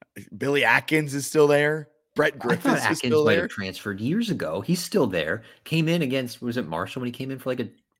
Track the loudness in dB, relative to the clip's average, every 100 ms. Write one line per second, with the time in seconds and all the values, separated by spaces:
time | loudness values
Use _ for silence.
0 | -20 -20 -18 -6 0 2 4 2 4 0
1 | 0 -4 0 6 6 6 2 -2 -6 _
2 | _ 0 0 0 -2 0 2 2 2 0
3 | 2 4 4 2 0 -6 -8 -6 -6 -4
4 | -2 0 -2 -4 -4 -4 -2 -2 0 0
5 | 2 0 -2 -4 -8 -20 -4 0 2 0
6 | 0 -2 -6 -8 -6 -4 -4 -4 -6 -6
7 | -8 -8 -10 -8 -6 -6 -8 -12 _